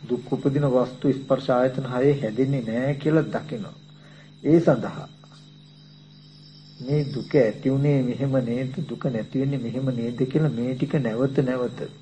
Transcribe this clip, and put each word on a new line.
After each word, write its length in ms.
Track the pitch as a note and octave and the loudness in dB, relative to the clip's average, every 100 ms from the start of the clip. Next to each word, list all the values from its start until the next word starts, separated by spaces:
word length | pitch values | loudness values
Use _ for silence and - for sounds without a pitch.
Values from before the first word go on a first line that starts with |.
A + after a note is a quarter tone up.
දුක් 300 | - B2 - | -4 -6 -2
උපදින 360 | C#3 D3 C#3 C#3+ | -2 0 0 2
වස්තු 440 | B2+ B2 - D3 | 2 0 0 0
ස්පර්ශ 360 | C3 - C3 - | 0 0 -2 2
ආයතන 360 | B2 C3 C3 C3+ | 2 2 0 -4
හයේ 260 | B2 C3+ C#3 | 2 2 2
හැදෙන්නේ 480 | A2 G#2+ C3 C#3 | -2 0 0 0
නැහැ 300 | A2+ A2+ C3 C#3 | -2 -2 -2 -2
කියලා 340 | D3+ D#3 D3+ | 2 2 2
දකිනවා. 500 | - - A#2 F2+ - - - - - - - | -4 -8 -10 -10 -14 -20 -20 -20 -20 -20 -6
ඒ 160 | C#3 E3 | 4 6
සඳහා 480 | E3 B2+ G2+ - - - - - - - - - - - - - - - - - - - | 6 2 0 -8 -14 -18 -20 -20 -20 -20 -20 -20 -20 -20 -20 -20 -20 -20 -20 -20 -20 -14
මේ 280 | B2 D3 C#3 | -2 -2 0
දුක 280 | B2 G#2 | -4 0
ඇති 360 | D3+ A2+ G#2 C3+ | 4 4 2 0
උනේ 280 | C3+ C#3+ C#3+ | 2 2 2
මෙහෙම 320 | B2 A#2+ C#3 C3+ | 2 -2 0 0
නේද, 340 | A2+ A#2+ C3 D#3+ | 0 -2 -4 -6
දුක 240 | D#3 C3+ D#3 | -8 -4 -4
නැති 340 | A2+ G#2 C3+ | -4 -4 -2
වෙන්නේ 200 | C#3 C#3 | 0 -2
මෙහෙම 260 | A#2 A2+ C3 | -4 -4 -2
නේද 340 | A#2+ A#2 A#2+ | -2 -4 -2
කියලා 280 | B2+ D3+ D#3 | 0 2 2
මේ 220 | A#2 B2 | 0 -4
ටික 220 | C3 D3 D#3+ | -2 0 0
නැවත 420 | A#2+ A2 C3+ C3+ | 0 0 0 2
නැවත 400 | B2+ B2+ B2 - - - | 0 0 -4 -6 -12 -12